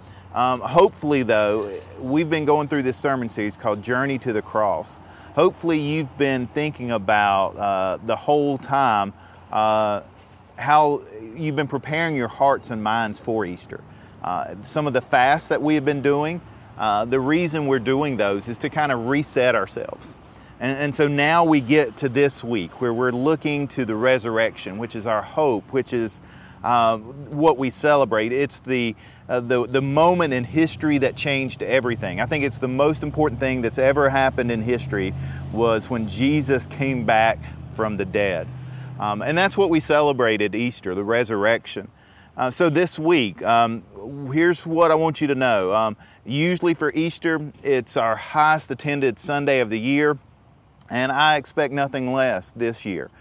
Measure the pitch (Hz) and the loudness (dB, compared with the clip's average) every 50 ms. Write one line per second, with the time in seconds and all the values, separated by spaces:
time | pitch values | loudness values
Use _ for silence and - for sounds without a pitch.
0 | - - - - - - - 117 123 127 127 120 98 120 131 170 196 185 - - | -20 -20 -20 -20 -16 -6 -2 0 0 0 0 -2 -4 0 4 4 4 4 4 0
1 | 156 147 147 135 123 107 113 107 104 104 107 110 101 101 95 - - - - - | -2 0 0 2 2 4 4 4 4 2 2 0 -2 -4 -8 -12 -14 -16 -16 -10
2 | 135 127 139 160 170 151 160 156 151 147 147 151 147 135 151 139 127 127 120 - | -6 -2 0 0 0 0 0 0 2 2 2 2 2 0 -2 -2 -2 -2 -2 -2
3 | - 143 135 127 120 110 - 110 104 104 - - - 110 104 101 95 113 123 127 | -2 -2 0 -2 -4 -6 -4 -4 -4 -4 -4 -4 -2 -2 -2 -2 -2 -2 -2 0
4 | 135 139 135 123 - 131 107 107 - - - 107 107 98 85 78 - - - - | 0 -2 -2 -4 -2 -2 -2 -2 -2 -2 0 0 2 2 0 -2 -4 -10 -14 -20
5 | - - - - - - - 143 165 190 - - 170 170 160 156 143 147 151 160 | -20 -20 -20 -20 -20 -4 2 2 2 2 2 -2 -2 -2 0 0 0 -2 -2 -4
6 | 151 127 - - 143 135 135 127 123 120 - 151 151 151 - - 123 120 117 107 | -4 -4 -2 0 0 0 0 0 -4 -4 -4 -4 -4 -4 -4 -6 -6 -4 -4 -2
7 | 95 104 107 104 104 101 98 98 95 - - - 101 101 98 92 95 92 87 76 | 0 2 2 4 4 4 2 2 0 -2 -4 -4 -4 -2 -2 0 -2 -2 -4 -4
8 | 101 117 110 - - - 147 147 143 143 139 127 - - 135 139 135 120 107 101 | -4 -4 -4 -2 0 0 2 2 2 0 -2 -4 -4 -2 0 2 2 4 2 2
9 | 98 101 - - - - - - - - - 107 110 110 107 107 107 104 104 98 | 0 -2 -6 -12 -20 -20 -20 -20 -12 -4 -2 0 2 2 2 2 2 0 -2 -4
10 | - - - - - - - - - - - - - 147 151 156 151 147 143 107 | -6 -10 -20 -20 -20 -20 -20 -20 -20 -20 -14 -6 0 4 4 6 6 4 2 -2
11 | - - 104 110 113 113 110 160 160 151 139 143 143 123 139 127 - 143 151 160 | -6 -10 -16 -16 -16 -14 -10 -6 -4 -4 -2 -2 -2 -2 -4 -6 -6 -4 -4 -2
12 | 170 160 151 131 120 110 - - 139 139 131 101 - - 117 110 107 107 110 117 | -2 -2 -2 -2 -4 -4 -2 2 2 2 2 2 -2 -6 -8 -4 -2 -2 0 0
13 | 113 107 107 - - 120 113 110 98 87 90 - - - - - - - - - | -2 -2 -6 -8 -6 -4 -2 -2 -2 -4 -6 -10 -12 -14 -16 -16 -16 -18 -20 -20
14 | - - - - - 87 90 80 - 78 90 98 113 - - 156 151 143 127 127 | -20 -20 -16 -10 -8 -6 -4 -4 -6 -8 -10 -14 -12 -6 -4 -4 -2 0 0 -2
15 | - - 147 127 123 135 147 165 - - 156 113 139 151 156 151 135 147 143 139 | 0 4 4 6 6 6 4 2 0 0 -2 0 2 2 2 2 2 0 0 2
16 | 127 143 143 143 151 160 175 170 - - - - - - - - 107 107 101 104 | 2 2 2 2 0 -2 -4 -6 -10 -14 -20 -20 -20 -16 -8 -4 -2 0 0 0
17 | 113 120 131 135 127 139 156 170 180 156 156 156 147 135 135 127 104 131 135 139 | 0 0 0 0 2 2 2 2 0 0 -2 -2 0 0 0 0 2 0 0 0
18 | 151 143 127 104 101 101 98 101 - 120 113 - - 139 - 156 147 143 127 117 | 0 0 0 0 0 0 0 -2 -4 -6 -8 -6 -6 -4 -2 0 0 0 0 -2
19 | 113 123 139 147 143 - - 135 123 127 117 107 95 - - 117 - - - - | -2 0 0 0 -2 0 0 2 4 4 4 2 0 -2 -6 -8 -10 -10 -10 -14
20 | - - - - - - - - - - - - 120 131 135 139 147 147 131 - | -14 -16 -18 -20 -20 -20 -20 -20 -20 -20 -12 -6 -4 -4 -2 -2 -2 -2 0 2
21 | 147 147 143 143 143 151 165 175 170 160 156 143 123 113 151 151 139 113 107 - | 2 2 2 2 2 4 4 4 6 6 4 4 4 4 4 4 4 2 0 -4
22 | 139 131 113 143 139 139 - - - 117 117 107 107 - - - 127 120 117 120 | -4 -2 2 2 2 2 0 -2 -6 -4 -4 -4 -4 -6 -6 -4 -2 -2 0 0
23 | 127 123 120 123 131 156 160 143 - 151 147 143 143 127 - 139 123 107 110 107 | 0 0 0 0 2 0 0 0 0 -2 -2 -2 -4 -4 -4 -4 -4 -4 -2 2
24 | 123 127 131 120 104 117 110 110 113 101 87 - - 101 95 107 117 113 - 113 | 2 4 4 2 2 0 0 2 0 0 -2 -6 -12 -10 -8 -8 -8 -8 -8 -6
25 | 101 117 110 104 98 - - 156 156 139 117 98 - - 131 131 120 - 131 120 | -4 -2 -2 -2 -2 -4 -2 0 2 2 2 0 -2 -4 -4 -4 -2 -2 -2 -2
26 | 113 104 - - - - - - - - - - - 110 120 120 117 113 113 110 | -2 -4 -6 -10 -14 -18 -20 -20 -20 -20 -14 -6 -2 2 2 4 4 2 2 0
27 | 110 120 139 143 143 147 147 143 156 160 131 127 135 123 - - - 147 147 143 | -4 -12 -16 -16 -14 -8 -2 2 4 4 4 4 0 -4 -2 0 2 4 4 4
28 | 135 104 113 107 110 117 123 139 143 135 - - - 127 131 123 120 113 107 - | 4 2 2 0 0 0 0 0 -2 -2 -4 -8 -6 -4 -2 0 -2 -2 -4 -8
29 | - - - - - - 123 127 120 120 127 120 120 123 131 135 135 139 139 151 | -12 -20 -20 -16 -8 -4 -4 -2 0 0 0 0 0 0 0 0 0 2 4 4
30 | 165 175 180 175 170 147 131 127 120 - - 156 165 160 - - 160 151 147 135 | 6 6 6 4 2 0 0 -2 -4 -2 0 0 0 0 0 -2 0 2 2 4
31 | 131 120 120 - - 147 139 135 135 123 - - 104 92 123 135 117 123 113 107 | 2 0 0 -2 -2 -2 0 0 -2 -4 -6 -6 -2 0 2 2 2 0 -2 -4
32 | 110 95 87 101 120 120 160 151 139 139 - - 131 127 127 135 143 156 156 - | -4 -6 -4 -4 -4 -2 -2 -2 -2 -2 -2 -4 -4 -2 0 2 2 2 2 0
33 | 156 147 - 156 151 147 120 123 135 131 131 127 117 113 117 135 131 139 139 151 | -4 -6 -2 0 -2 0 0 -2 -2 -2 -2 0 -2 -2 0 2 2 4 4 4
34 | 139 135 135 135 135 131 - 135 120 120 117 110 110 120 123 117 - - 107 98 | 4 2 4 2 2 2 2 0 -2 -2 -2 -2 0 0 -2 -2 -2 -4 -4 -2
35 | 95 90 - - - - - - - - 98 107 117 117 113 110 - - 123 113 | -2 -2 -4 -6 -8 -8 -10 -10 -10 -6 -2 0 2 2 2 2 0 -2 -4 -4
36 | 110 101 92 107 131 139 151 151 135 135 139 123 - - - - 139 135 131 123 | -4 -4 -2 0 0 2 2 2 2 2 0 0 -2 -4 -6 -4 -4 -2 -2 -2
37 | 110 113 113 110 113 113 - - - - - - - - - 107 110 110 104 95 | 2 2 4 4 4 4 2 0 -6 -14 -14 -14 -16 -10 -6 -4 -2 -2 -2 -4
38 | 98 92 95 104 101 98 90 80 82 - - - - - - - - - - - | -4 -2 0 0 0 0 -2 -2 -6 -8 -10 -14 -14 -14 -14 -14 -14 -14 -10 -6
39 | 101 104 104 107 - 135 156 175 190 196 - 202 196 165 165 156 - - 151 147 | -4 -4 -4 -2 -2 -2 0 2 2 2 2 2 2 2 2 2 2 2 4 4
40 | 151 147 139 123 123 113 110 104 104 98 98 110 120 123 - - - 95 90 98 | 4 4 2 2 2 2 2 2 0 0 0 -2 -4 -4 -4 -6 -8 -6 -4 -4
41 | 101 104 117 120 123 101 113 98 104 110 117 107 - - - 104 - - - _ | -2 0 0 0 0 0 0 0 2 2 2 0 -2 -8 -10 -10 -12 -12 -16 _
42 | _ _ - - - - - - 127 127 123 - 180 165 143 170 180 160 - 160 | _ _ -20 -20 -20 -12 -6 -4 -4 -2 0 2 2 2 4 2 0 0 -2 -2
43 | 156 170 175 147 117 98 76 - 90 107 117 117 117 113 113 107 87 98 101 98 | 2 2 4 4 2 0 -2 -4 0 2 4 4 4 2 0 -4 -10 -14 -18 -16
44 | 101 123 143 143 143 127 139 160 170 175 165 - - 165 165 165 170 160 156 156 | -14 -14 -12 -12 -8 -4 0 2 2 2 2 0 -2 -2 2 4 4 6 4 4
45 | 160 160 147 - 156 139 139 131 131 123 113 98 92 92 101 110 110 107 107 - | 2 0 0 0 0 0 0 2 2 2 2 2 2 2 2 0 0 -2 -4 -6
46 | - - - _ - 104 131 147 160 175 180 165 175 170 165 - 160 139 - 156 | -14 -20 -20 _ -10 -6 -2 -2 0 0 0 0 0 0 0 0 -2 -2 -2 -2
47 | 165 170 - - - 170 160 151 151 143 - - - 139 135 127 117 - - 135 | -2 -2 -4 -4 -4 -2 -2 -2 -4 -8 -14 -6 -2 0 0 0 0 -2 -2 0
48 | 113 113 110 - - - - 151 151 156 156 156 - - 135 - - 147 143 143 | 0 0 0 -2 -6 -4 0 2 4 4 4 2 0 -6 -10 -6 -4 -4 -2 0
49 | 139 127 107 - - 147 147 143 143 143 135 127 120 104 113 110 110 131 139 143 | 0 0 0 -2 -4 -4 -4 -2 2 2 2 2 2 0 -2 -2 -2 0 0 2
50 | 151 147 147 135 - _ _ _ _ _ _ _ _ _ _ - - - - 127 | 2 2 0 -2 -6 _ _ _ _ _ _ _ _ _ _ -20 -14 -8 -4 -2
51 | 131 135 131 139 156 156 151 147 - - - 160 147 127 139 143 139 139 135 135 | -2 0 0 2 4 4 4 2 0 -4 -2 -2 -2 -2 0 -2 -4 -2 -4 -4
52 | 127 127 131 135 131 127 104 92 92 - - 113 120 117 113 - - 107 92 73 | -4 -2 0 0 0 0 0 -2 -6 -8 -8 -4 -4 -4 -4 -4 -6 -6 -6 -6
53 | 65 - _ - | -8 -10 _ -20